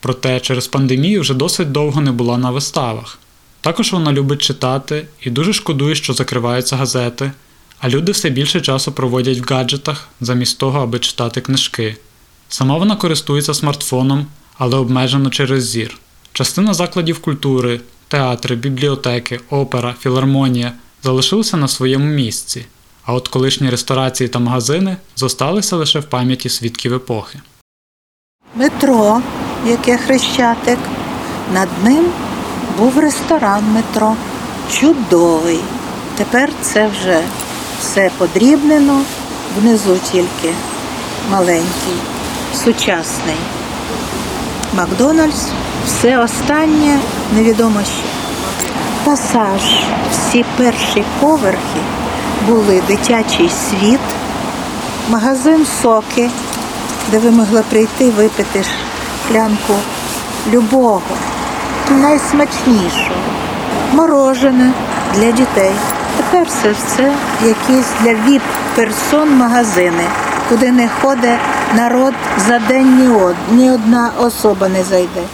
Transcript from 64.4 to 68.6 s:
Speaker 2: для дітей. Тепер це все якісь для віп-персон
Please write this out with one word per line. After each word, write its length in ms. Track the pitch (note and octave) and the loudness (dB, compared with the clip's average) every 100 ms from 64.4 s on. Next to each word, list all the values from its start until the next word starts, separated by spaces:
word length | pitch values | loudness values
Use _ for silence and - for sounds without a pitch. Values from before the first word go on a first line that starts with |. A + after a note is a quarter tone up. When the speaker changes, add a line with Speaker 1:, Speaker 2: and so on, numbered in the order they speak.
| C4+ B3+ B3+ C4 - - - | 4 6 4 2 -2 -4 -2
Speaker 2:
для 160 | F#3 A3+ | 2 2
дітей. 400 | A#3 B3+ - F#3+ G3+ G#3+ - - - | 4 2 4 2 2 -2 -4 -4 -2
Тепер 320 | - F4+ E4 - | 2 2 2 2
це 100 | G#3+ | 0
все 400 | G#3 - - C4+ C#4+ C4+ - | 0 -2 2 2 2 -2 2
якісь 420 | A3+ A3 - C4 B3 G#3+ | 2 2 4 2 2 2
для 80 | A3+ | 2
віп-персон 1200 | A3 A3+ C#4 - - | 4 4 4 2 -4